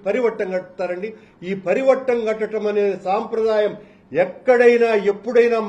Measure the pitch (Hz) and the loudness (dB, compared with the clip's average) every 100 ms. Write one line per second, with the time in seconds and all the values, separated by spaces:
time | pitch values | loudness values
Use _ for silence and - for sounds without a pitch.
0 | 190 254 226 214 190 185 180 - 180 180 | -4 -2 -2 -2 -4 -6 -8 -8 -8 -6
1 | 220 - - - 180 196 170 226 269 262 | -10 -12 -20 -14 -8 -6 -2 0 2 2
2 | 262 240 220 214 214 214 208 208 202 185 | 2 -2 -2 -4 -4 -4 -2 0 0 -2
3 | 185 208 226 220 220 214 208 - - _ | -2 -2 -2 -2 0 0 0 -4 -18 _
4 | - 143 185 - 254 240 240 240 233 214 | -6 -2 -2 -2 2 6 6 6 4 2
5 | 196 196 233 240 233 226 | 0 -2 0 2 4 2